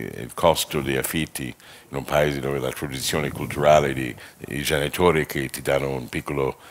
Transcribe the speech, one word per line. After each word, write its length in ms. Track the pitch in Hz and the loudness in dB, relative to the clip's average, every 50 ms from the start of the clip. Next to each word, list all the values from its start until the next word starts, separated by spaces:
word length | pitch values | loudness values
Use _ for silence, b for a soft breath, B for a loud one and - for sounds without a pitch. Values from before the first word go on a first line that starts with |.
| 55 50 50 | -6 -8 -10
il 160 | 50 60 62 - | -10 -12 -10 -4
costo 440 | - - 85 80 - - - - 76 | 2 4 4 4 4 2 -2 -2 -4
dei 160 | 67 65 67 | -2 0 0
affitti 520 | 65 65 - - 82 78 - - - 69 60 | 0 -2 -2 -2 -2 -2 -4 -4 -8 -8 -8
in 500 | - _ - - - - - - 71 69 | -10 _ -18 -20 -20 -20 -18 -10 -8 -8
un 60 | 65 | -6
paese 360 | - 71 76 76 76 71 69 | 0 2 2 4 4 2 -2
dove 200 | 64 67 69 69 | -2 -2 -2 -2
la 100 | 65 65 | -2 -4
tradizione 600 | 67 - 80 71 67 67 62 - - 80 73 71 | -4 -4 -6 -6 -6 -4 -4 -2 -2 0 -2 -2
culturale 600 | - - 73 - - 73 71 73 76 76 73 69 67 | -4 -6 -6 -6 -2 2 6 8 8 8 6 4 0
di, 220 | 65 65 60 57 B B B B B - - | -2 -4 -6 -6 B B B B B -12 -8
i 120 | - 71 | -6 -4
genitori 640 | 73 71 80 73 71 73 - - 90 90 82 78 76 | -2 0 0 0 0 0 0 4 4 4 6 4 2
che 240 | - - 78 67 - | 0 -2 -4 -4 -4
ti 140 | - - 67 | -6 -6 -2
danno 260 | 71 69 69 69 69 | 0 2 2 2 0
un 180 | 67 65 62 58 | -4 -4 -6 -6
piccolo 520 | - 82 76 - 76 71 67 65 - B B B | -6 -6 -4 -4 -2 -2 -2 -2 -2 B B B